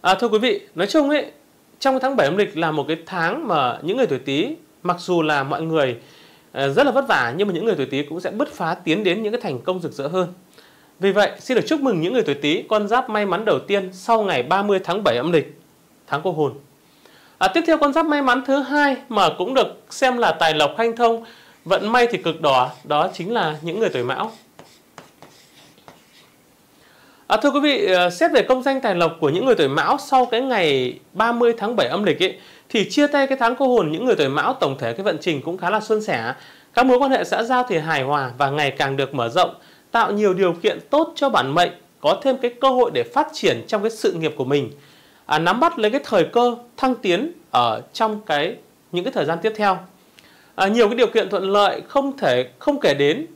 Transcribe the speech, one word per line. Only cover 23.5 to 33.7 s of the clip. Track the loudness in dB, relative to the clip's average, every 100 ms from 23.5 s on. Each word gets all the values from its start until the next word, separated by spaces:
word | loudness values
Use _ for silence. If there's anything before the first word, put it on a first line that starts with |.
| -4
những | -8 -2
người | -2
tuổi | -2
Mão. | -4 -4 -6 -10 _ -20 -20 _ _ -20 -20 _ -20 _ _ -20 -20 _ -20 -20 _ _ _ _ _ _ _ _ _ _ _ _ -2
À, | 2
thưa | 2
quý | 4
vị, | 2 2 4
ờ, | 4 2
xét | 2 4
về | 4
công | 4 2
danh, | 2 0
tài | 0 2
lộc | 0 2
của | 0
những | 2 2
người | 4
tuổi | 2
Mão | 2 0 -2
sau | 2 2 2
cái | 0
ngày | 0 0 2 2 -2 -6 _
ba | -2 0
mươi | 2 2 2
tháng | -2 0
bảy | 0
âm | 0
lịch | 0 0
ấy, | -2 -4 -20 -20 _
thì | -2 0
chia | 2 2
tay | 2 0
cái | 0
tháng | 0 2
Cô |
Hồn, | 2